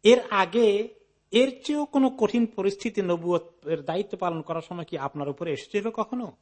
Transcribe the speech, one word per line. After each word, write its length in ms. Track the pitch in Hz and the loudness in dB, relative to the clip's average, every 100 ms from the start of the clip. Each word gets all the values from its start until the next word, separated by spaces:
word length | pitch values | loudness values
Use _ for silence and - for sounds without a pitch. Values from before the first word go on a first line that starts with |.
এর 180 | 208 240 240 | 8 6 4
আগে 640 | 202 185 208 226 202 226 - _ _ _ | 0 2 2 2 2 -4 -10 _ _ _
এর 320 | 220 269 254 | 2 2 0
চেয়েও 220 | - 294 294 | -4 -4 0
কোনো 240 | 277 269 262 | 2 2 2
কঠিন 260 | 208 240 226 | 0 2 0
পরিস্থিতি 560 | - 196 196 233 214 | 0 -4 -2 -6 -4
নবুয়তের 840 | 185 170 170 175 170 _ 147 160 139 | -2 -2 0 -2 -2 _ -6 -6 -2
দায়িত্ব 320 | 170 202 190 | -4 -4 -4
পালন 240 | 180 165 | -4 -4
করার 200 | 156 165 | -6 -8
সময় 240 | 160 175 160 | -8 -12 -8
কি 120 | 160 | -6
আপনার 320 | 139 147 143 | -6 -6 -6
উপরে 240 | 139 170 | -6 -6
এসেছিল 380 | 143 - 208 214 | -6 -4 -4 -4
কখনো? 400 | 220 214 247 220 - | -4 -4 -4 -10 -14